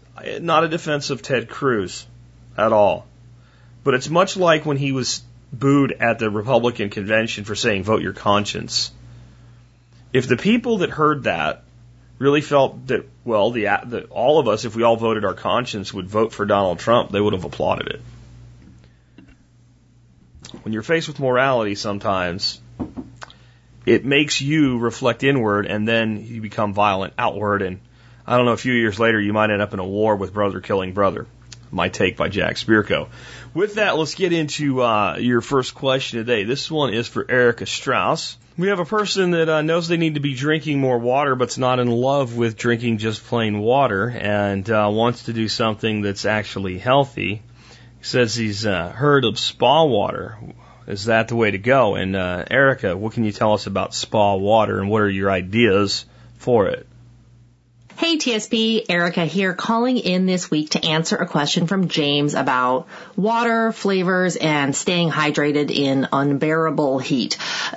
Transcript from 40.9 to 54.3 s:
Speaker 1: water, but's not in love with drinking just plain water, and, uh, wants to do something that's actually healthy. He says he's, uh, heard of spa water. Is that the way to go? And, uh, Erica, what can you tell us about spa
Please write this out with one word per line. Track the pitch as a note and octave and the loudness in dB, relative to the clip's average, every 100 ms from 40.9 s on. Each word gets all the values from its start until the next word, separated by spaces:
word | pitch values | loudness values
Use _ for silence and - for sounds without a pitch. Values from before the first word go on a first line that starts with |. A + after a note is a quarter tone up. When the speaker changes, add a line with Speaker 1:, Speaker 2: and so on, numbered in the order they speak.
| A#2+ | 0
Speaker 1:
water, | A#2+ C3 D3 B2+ | 2 2 2 0
but's | A#2+ B2+ | -2 0
not | B2+ B2+ | 0 2
in | A#2+ | 2
love | A#2 B2+ C#3+ B2+ A#2 | 2 2 0 0 0
with | A#2 G#2 | -2 0
drinking | A#2+ A#2 A#2+ A2 | 0 0 0 0
just | A2 G#2+ | -2 -6
plain | - A#2+ A2 G#2 | -4 -2 0 0
water, | A2 C3+ C3 G2 A#2 | 2 4 2 0 -2
and, | A#2+ G2+ G#2 G2+ G2 G2+ | -2 -2 0 0 -2 0
uh, | A2 G#2 | 2 2
wants | G#2+ A#2 A#2+ - | 2 2 0 -6
to | |
do | A2+ G#2+ | -4 -4
something | - A2+ G2+ A2 G#2+ | -2 -2 -2 -2 -2
that's | G2+ G2 G2+ | -2 -4 -2
actually | G#2+ G2+ G2+ G2 F2+ | -2 -4 -6 -6 -4
healthy. | B2 C3+ C3 - F#2+ G#2+ - - - - - - | 2 2 2 -2 -6 -6 -12 -20 -20 -20 -20 -18
He | |
says | - C3 A#2 A#2 | -2 0 0 0
he's, | A2 G2+ A2 | -4 -2 -2
uh, | F#2 E2+ | -2 -4
heard | A2 D3 C#3 | -2 2 4
of | A2+ - | 2 -2
spa | - - A#2+ D3+ D#3 | -6 0 2 4 4
water. | G#2+ F#2+ - F2 G#2+ A#2 - - - - | 2 0 -4 -10 -12 -16 -18 -20 -18 -12
Is | G2+ A2 | -6 2
that | A2+ A2+ | 2 2
the | A#2 | 2
way | A2 | 2
to | F#2+ | 2
go? | A2 C3+ A2 G2 | 2 4 4 2
And, | F#2+ F#2+ | -2 -2
uh, | F2+ F2+ - | -2 -4 0
Erica, | C3 C3+ B2+ G2+ F2+ | 4 4 2 -2 -2
what | A2 | -4
can | A#2+ | -2
you | G#2+ | -2
tell | G2+ A2 | 0 2
us | G#2 - | 2 0
about | G2 F#2 | -4 -4
spa | - - A2 G2+ | -6 -2 2 2